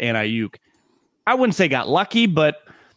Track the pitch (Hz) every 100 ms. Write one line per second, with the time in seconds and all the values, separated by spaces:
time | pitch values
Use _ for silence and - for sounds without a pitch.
0 | 120 113 107 113 107 - _ _ _ _
1 | _ _ - 254 247 180 165 131 113 160
2 | 202 233 226 156 151 - _ - _